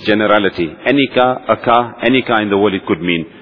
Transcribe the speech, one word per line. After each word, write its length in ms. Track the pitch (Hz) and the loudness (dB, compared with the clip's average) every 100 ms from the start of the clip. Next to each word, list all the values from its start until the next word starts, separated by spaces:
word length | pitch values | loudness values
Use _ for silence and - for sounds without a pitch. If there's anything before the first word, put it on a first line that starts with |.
| - | -2
generality. 640 | 104 104 104 98 - 80 - 120 | 0 2 2 0 -2 -6 -4 -2
Any 220 | 139 135 123 | 0 0 2
car, 240 | 127 127 - | 0 0 -2
a 80 | 110 | -2
car, 320 | 120 120 120 - | 2 0 0 -2
any 180 | 120 131 | 0 0
car 200 | 117 113 | 2 0
in 80 | 107 | 0
the 80 | 98 | 2
world 160 | 104 | 2
it 120 | 95 - | 0 -4
could 140 | 87 | -4
mean. 260 | 87 85 80 - | -2 -4 -4 -14